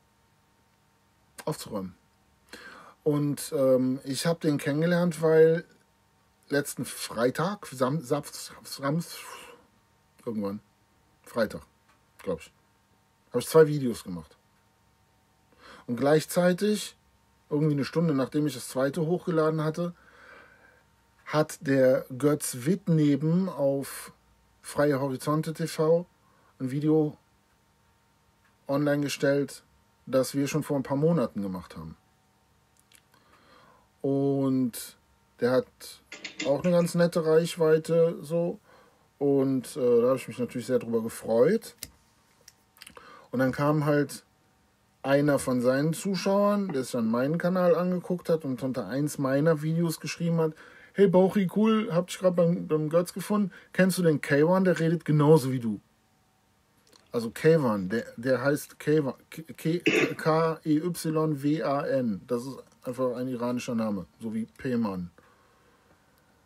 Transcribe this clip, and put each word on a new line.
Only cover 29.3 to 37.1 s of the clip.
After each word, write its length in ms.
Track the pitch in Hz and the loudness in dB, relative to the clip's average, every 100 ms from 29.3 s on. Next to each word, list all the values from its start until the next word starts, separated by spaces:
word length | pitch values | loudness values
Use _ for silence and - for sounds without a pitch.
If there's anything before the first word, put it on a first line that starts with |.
| 143 139 - - _ _ _ - | 0 -2 -8 -20 _ _ _ -4
das 300 | 131 127 143 | 0 0 -2
wir 120 | 139 | -2
schon 160 | 156 | -2
vor 140 | 131 143 | -2 -4
ein 60 | |
paar 120 | 127 139 | -2 0
Monaten 460 | 156 165 113 107 | 2 2 0 -4
gemacht 340 | 98 92 - - | -8 -8 -12 -16
haben. 220 | 80 80 _ _ _ _ _ _ _ _ _ _ _ _ _ _ _ _ _ _ _ _ | -16 -18 _ _ _ _ _ _ _ _ _ _ _ _ _ _ _ _ _ _ _ _
Und 960 | 139 139 139 139 135 131 127 - - - _ _ _ - | -4 0 0 0 0 0 -2 -4 -14 -18 _ _ _ -4
der 100 | 120 | 0
hat 160 | 127 - _ - - _ - - - 135 | 2 0 _ -20 -20 _ -18 -16 -6 -2
auch 160 | 143 | 0
eine 80 | 180 | 2
ganz 240 | 175 170 170 | 4 4 2
nette 300 | 170 | 2